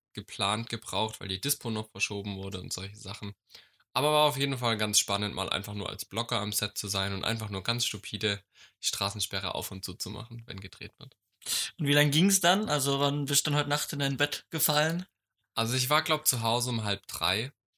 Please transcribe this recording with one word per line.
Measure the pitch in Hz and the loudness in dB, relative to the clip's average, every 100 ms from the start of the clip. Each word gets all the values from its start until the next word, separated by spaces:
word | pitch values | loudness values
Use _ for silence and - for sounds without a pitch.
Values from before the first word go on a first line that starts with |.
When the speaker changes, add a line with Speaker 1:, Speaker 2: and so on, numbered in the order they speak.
| _ | _
Speaker 1:
geplant | - - - 101 110 120 | -14 -12 -2 0 0 -2
gebraucht, | 113 - 95 110 - | -8 -4 -2 -2 -4
weil | 95 | -6
die | 95 | -4
Dispo | 143 - 120 | -2 -2 -2
noch | 110 - | -4 -6
verschoben | 101 - 104 101 98 | -4 -4 -2 -6 -6
wurde | 98 95 | -6 -8
und | 92 | -6
solche | 95 98 104 | -8 -8 -12
Sachen. | 95 104 101 - _ - - _ _ 127 | -12 -10 -10 -12 _ -20 -20 _ _ 0
Aber | 147 | 4
war | 151 151 | 6 6
auf | 135 | 4
jeden | 139 123 | 0 0
Fall | 120 107 | 0 2
ganz | 107 101 | 2 2
spannend, | - 101 104 | 2 0 0
mal | - 95 | -2 -2
einfach | - 104 | -2 -2
nur | 101 95 | -6 -6
als | - - | -8 -6
Blocker | 107 117 113 | -4 -2 -2
am | 104 | 0
Set | - 104 - | -2 -2 -4
zu | 101 | -4
sein | 101 98 | -2 -2
und | 98 | -2
einfach | - 113 104 | -2 -2 -4
nur | 98 | -4
ganz | 92 120 - | -2 -2 -2
stupide | 104 - 101 104 101 - _ - _ | -4 -8 -2 -2 -2 -8 _ -20 _
die | - | -4
Straßensperre | - 98 104 - 98 95 - | -2 -2 -2 -4 -4 -4 -4
auf | - | -6
und | 95 | -8
zu | - 90 | -10 -8
zu | 95 | -8
machen, | 107 110 117 117 | -8 -10 -14 -12
wenn | 95 | -12
gedreht | - - - - | -12 -14 -16 -16
wird. | - - _ _ - - - - | -20 -20 _ _ -4 -4 -4 -2
Speaker 2:
Und | 143 | 4
wie | |
lang | 147 147 | 6 6
ging's | 147 196 190 | 6 6 6
dann? | 175 196 214 | 6 4 2
Also | 147 135 139 | 0 2 2
wann | 143 147 139 | 2 2 2
bist | 143 156 | 2 2
du | |
dann | 147 | 0
heute | 143 | 2
Nacht | 147 - | 0 -2
in | 143 | -2
dein | 139 135 | -2 2
Bett | 143 - - | 0 0 -6
gefallen? | 160 - 151 156 175 185 _ _ _ _ - | 0 2 4 2 0 -6 _ _ _ _ -2
Speaker 1:
Also | 113 127 | 0 2
ich | 127 | 4
war, | 151 | 4
glaub, | 156 151 - | 4 2 2
zu | 117 | 2
Hause | 113 120 123 | 2 2 2
um | 117 107 | 0 0
halb | 98 - | -4 -6
drei | - 85 101 135 - _ | -2 0 0 -2 -10 _